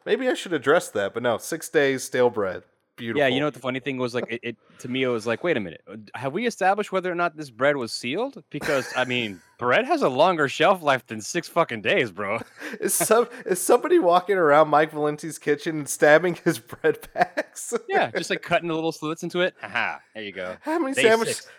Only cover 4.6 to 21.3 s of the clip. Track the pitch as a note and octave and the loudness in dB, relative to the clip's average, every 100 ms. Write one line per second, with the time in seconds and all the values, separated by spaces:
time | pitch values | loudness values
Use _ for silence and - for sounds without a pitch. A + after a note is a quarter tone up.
4.6 | _ - B2 C3 B2+ A#2+ A2 A2+ F3+ C3+ | _ -16 -8 -2 -2 -2 -2 -4 -2 -2
5.6 | F#2 D2+ - G#2+ G#2 A2+ C3+ E3 A#3+ - | -4 -12 -18 -18 -16 -8 -6 -4 -6 0
6.6 | F#3+ G3+ G#3 F#3+ F3+ F3 F3 D#3 C#3+ A2+ | 0 0 -2 -4 -4 -4 -4 -4 -16 0
7.6 | C#3 C#3+ A2+ - A#2+ E3 C4+ G#3+ _ D3 | 0 0 -4 -6 -6 -6 -6 -10 _ -8
8.6 | - C#3 B2 B2+ B2+ B2 A2 F2+ _ _ | -2 -2 -2 -4 -2 -2 -4 -8 _ _
9.6 | B2 D3 B3+ E4 F#3+ C3 F3 E3+ C#3 - | 2 2 2 0 0 4 4 4 0 2
10.6 | D#3+ F#3+ D3 B2+ - A2 G2+ - - E3+ | 2 4 2 0 -2 -12 -6 -8 -4 -2
11.6 | D#3+ A2+ A2 F#3+ A#2+ F2 G2 A2+ - - | -2 -2 -2 0 -2 -4 -4 -4 -8 -14
12.6 | - A3+ G3 - E3 A3 A3+ - - F#3 | -14 -6 -4 -2 2 2 2 -6 -6 -4
13.6 | - B3 D4+ F4 F3+ F3 F3 F#3+ D#3 C#3+ | 2 2 4 4 6 2 2 2 6 6
14.6 | D3+ D3 D#3 D#3 D3+ D3+ D#3+ C#3 - D3 | 6 4 2 0 -4 -4 -10 -6 -2 -2
15.6 | E3+ D#3 C3+ - D3+ D#3 F3+ E3+ F3 A#2+ | -2 -6 -6 4 6 8 6 0 -2 -2
16.6 | - - D#3+ D3+ - - - - - - | -8 -2 0 0 -8 -2 -2 -2 -8 -12
17.6 | - A#3 - G4 D#3+ C#3+ E3+ F#3+ - E3+ | -6 -6 -2 0 0 -2 -4 -6 0 0
18.6 | E3+ D#3+ D#3+ D#3 D3+ D#3+ F3 F3 F#3 - | 0 -2 -2 -4 -6 -6 -6 -2 -2 -4
19.6 | G#2 A2 G2+ D2 _ A2 G#2 F#2 F#2 F2+ | -6 -4 -4 -6 _ -14 -12 -8 -10 -8
20.6 | D4 E4 C4+ C4 A3 A3+ F#3 | -6 -4 -2 2 4 4 2